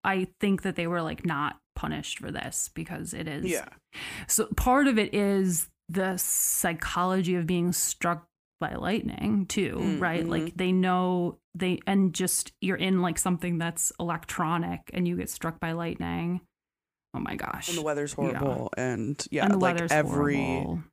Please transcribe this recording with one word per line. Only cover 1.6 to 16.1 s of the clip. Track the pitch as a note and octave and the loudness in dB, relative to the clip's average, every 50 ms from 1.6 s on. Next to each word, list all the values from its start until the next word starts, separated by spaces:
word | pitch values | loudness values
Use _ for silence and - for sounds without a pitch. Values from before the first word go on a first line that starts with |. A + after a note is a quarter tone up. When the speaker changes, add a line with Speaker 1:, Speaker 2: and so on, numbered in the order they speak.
| _ _ _ | _ _ _
Speaker 1:
punished | - - D3 D3+ D3+ D3 - - - | -6 -6 -4 -6 -6 -6 -8 -10 -8
for | - - | -8 -8
this | - - - - - - - - | -8 -8 -8 -6 -6 -6 -6 -6
because | _ D#3+ D#3+ - F3+ D#3 D#3+ D#3 | _ -10 -10 -8 -8 -10 -10 -10
it | - - E3 | -8 -8 -8
is | D#3+ C#3+ D3 E3+ | -8 -6 -4 -4
Speaker 2:
Yeah. | F#3 E3 A2 D2 - - _ _ _ - - - - - - - - | -2 -2 -4 -4 -8 -18 _ _ _ -14 -12 -12 -10 -10 -12 -4 0
Speaker 1:
So | - A3 A3 - - | 2 2 2 2 0
part | - - B3+ B3+ C#4 D4 | 2 4 6 6 6 6
of | C#4 B3 G#3+ | 6 6 4
it | G#3 - - | 2 2 2
is | G3+ G3+ G3 G3+ G3 F#3+ F#3 F3 D#3+ - - _ _ _ - | 2 2 4 4 4 4 4 2 2 -2 -4 _ _ _ -4
the | E3 G3 F#3+ F#3+ F3+ | -2 0 0 0 0
psychology | F3+ - - - - - - - - - F3+ E3 D#3+ - - - F3+ F3+ F#3 F#3 F#3+ F3+ F3 F3+ | -2 -2 0 0 0 2 0 0 2 0 0 0 0 -4 -2 0 2 2 4 4 2 4 2 2
of | F3+ E3+ | 2 2
being | D#3 F#3 F3 E3+ F3+ | 2 2 4 4 2
struck | F3 - - - - _ - F3 E3+ D#3+ - _ _ _ _ _ _ _ | 2 2 0 -2 -2 _ 0 0 0 -2 -6 _ _ _ _ _ _ _
by | E3 - - | -4 -4 -4
lightning | - - E3+ G3+ A3+ - - - - - G#3 A3 G3+ F#3 | -2 -2 0 0 0 0 -2 -4 -2 0 2 2 2 2
too, | - - G#3+ F#3 B2+ - - | 2 0 0 0 0 0 0
Speaker 2:
Mm, | - G3 F#3+ - | 0 0 0 2
Speaker 1:
right? | F#3 E3+ D#3+ - | 0 0 0 0
Speaker 2:
mm-hmm. | E3 E3+ | 0 0
Speaker 1:
Like, | - D#3+ D#3 E3+ E3+ | 0 0 -2 -2 -4
they | E3+ F#3 F#3 | -2 0 2
know | F#3 F#3 F#3 F#3 F3+ F3+ F#3 F3+ F3+ F3+ F3 F3 - _ _ _ _ | 4 4 4 4 4 2 2 2 2 2 0 -2 -4 _ _ _ _
they, | E3+ F#3 F3+ F3+ - - | -4 0 0 0 -2 0
and | - G3 G3 F#3+ F#3 D#3 | 2 4 4 4 4 2
just | - F#3 F3 - - - - _ _ | 0 0 0 0 -2 -2 -6 _ _
you're | - F#3 F#3+ | -2 -2 0
in, | - - F#3 F#3+ F#3 | 0 2 2 2 2
like, | F3+ F3 E3 - | 2 0 0 0
something | - F#3 F3+ E3 - F3 F3 D#3+ | 0 0 0 0 0 -2 -2 -2
that's | E3+ E3+ E3 - - - - - | -2 -4 -2 -2 -4 -4 -2 -4
electronic | F3 E3+ E3 D#3+ E3 - - - E3+ D#3 E3+ E3+ E3 F3 E3+ - - - - | -4 -4 -4 -4 -6 -8 -4 -2 0 0 0 0 -2 -2 -6 -8 -10 -8 -2
and | F3+ F3+ F3 | 0 0 0
you | F3 | 0
get | F3 F3+ - | -2 -4 -6
struck | - - - E3 E3 - | -8 -6 -6 -6 -4 -4
by | - E3 | -4 -4
lightning. | E3 E3+ E3+ E3+ F3+ - E3+ E3+ | -4 -2 -4 -4 -4 -4 -2 -2